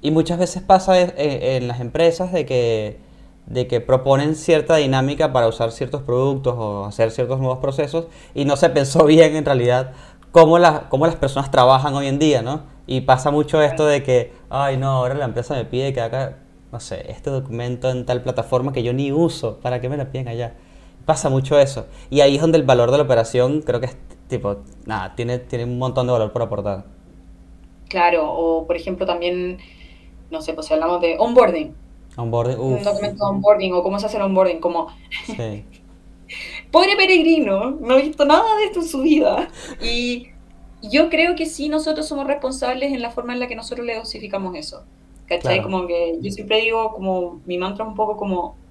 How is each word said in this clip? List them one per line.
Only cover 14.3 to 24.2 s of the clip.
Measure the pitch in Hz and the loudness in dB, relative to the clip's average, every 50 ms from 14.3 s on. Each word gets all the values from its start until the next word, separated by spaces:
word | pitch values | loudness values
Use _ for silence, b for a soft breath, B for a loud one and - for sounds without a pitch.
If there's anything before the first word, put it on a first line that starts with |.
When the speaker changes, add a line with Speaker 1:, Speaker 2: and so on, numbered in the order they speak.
| B B B B | B B B B
Speaker 1:
"Ay, | - 131 143 139 135 | -4 -2 -2 -2 -2
no, | 131 135 135 | -2 -2 0
ahora | 135 131 123 127 135 | 0 0 0 -2 -2
la | 147 143 | -2 -4
empresa | 120 104 120 117 - 151 | -4 -4 -6 -6 -6 -6
me | 131 113 | -6 -6
pide | - - 123 131 139 135 | -4 -4 -4 -2 -2 -2
que | 127 | -4
haga, | 117 113 120 131 135 117 - - - - _ - - - | -4 -4 -4 -4 -6 -6 -10 -14 -20 -20 _ -20 -20 -16
no | - 120 | -16 -14
sé, | - - - - - - | -12 -10 -12 -12 -12 -14
este | 95 - - 143 | -16 -10 -8 -6
documento | 139 131 131 135 110 117 120 123 123 120 123 131 | -6 -4 -6 -6 -8 -8 -6 -6 -6 -4 -2 -2
en | 127 127 120 | -2 -2 -4
tal | - 127 123 123 | -4 -4 -4 -4
plataforma | 127 123 - 117 - - 123 123 143 135 | -4 -4 -4 -4 -2 -2 -2 -2 -2 -4
que | 131 113 | -4 -2
yo | 123 123 | -2 -2
ni | 131 139 139 | -2 -2 -2
uso, | 139 151 170 160 - - - 113 107 - | 0 0 0 0 -2 -4 -8 -8 -8 -6
¿para | - 123 127 123 | -6 -6 -4 -4
qué | 117 127 | -4 -6
me | 143 | -6
la | 147 131 131 | -6 -8 -8
piden | - 131 131 | -8 -10 -8
allá?". | 120 117 117 120 117 - b b b b b b b b b - | -8 -8 -8 -8 -10 -10 b b b b b b b b b 0
Pasa | - 156 - - 147 | 0 0 2 2 0
mucho | 131 135 131 - 156 147 | 0 0 0 4 6 6
eso. | 139 131 - 123 - - B B B B | 6 4 2 -8 -12 -14 B B B B
Y | 135 143 | 4 6
ahí | 143 139 139 | 6 6 6
es | 143 | 4
donde | 160 165 160 | 2 4 4
el | 165 143 | 4 6
valor | 131 131 120 120 117 | 6 6 6 6 4
de | 131 | 4
la | 147 147 | 2 4
operación | 131 127 117 113 - - 123 123 127 147 156 | 4 4 2 2 2 2 2 2 2 0 -2
creo | 151 - - 117 | -2 -2 -4 -2
que | 123 | -4
es, | 123 - - - - - - | -6 -10 -12 -20 -20 -20 -20